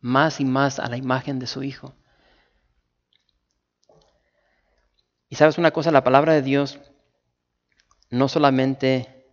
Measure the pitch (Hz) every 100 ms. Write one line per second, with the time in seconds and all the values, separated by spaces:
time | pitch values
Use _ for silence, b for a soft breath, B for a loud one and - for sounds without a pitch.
0 | 123 131 156 147 135 131 139 131 - 120
1 | 131 131 143 135 123 131 139 139 139 _
2 | _ _ _ _ _ _ _ _ _ _
3 | _ _ _ _ _ _ _ _ _ _
4 | _ _ _ _ _ _ _ _ _ _
5 | _ _ _ 135 151 151 165 160 151 147
6 | 131 135 156 156 135 139 139 - _ _
7 | _ _ _ _ _ _ _ _ _ _
8 | _ 120 135 160 143 131 135 135 131 131
9 | 120 - _